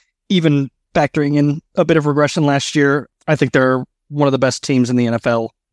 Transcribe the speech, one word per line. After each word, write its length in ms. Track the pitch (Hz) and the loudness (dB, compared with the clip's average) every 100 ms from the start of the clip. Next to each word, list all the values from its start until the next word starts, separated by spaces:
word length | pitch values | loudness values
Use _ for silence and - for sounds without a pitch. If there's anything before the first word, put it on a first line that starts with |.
| _ _ _ | _ _ _
Even 420 | 190 160 143 139 - _ | 0 2 0 -2 -10 _
factoring 440 | - 147 - 147 147 | -2 -2 -2 0 0
in 240 | 143 147 - - | 0 -2 -6 -2
a 80 | |
bit 120 | 165 165 | 0 2
of 100 | 147 | 2
regression 380 | 143 147 - | 0 0 0
last 320 | 147 139 - 151 | 0 0 -2 0
year, 320 | 143 143 - _ - | 0 0 -4 _ -4
I 60 | |
think 180 | 151 131 | 0 0
they're 320 | 143 131 131 127 _ _ | 2 2 0 -4 _ _
one 200 | 147 143 | -2 0
of 40 | |
the 60 | 131 | 2
best 240 | 127 - | 0 -2
teams 280 | - 135 120 | -2 0 0
in 60 | 123 | 0
the 100 | 120 | 0
N 80 | |
F 120 | 117 - | -2 -2
L, 280 | 117 113 - _ | -2 -4 -10 _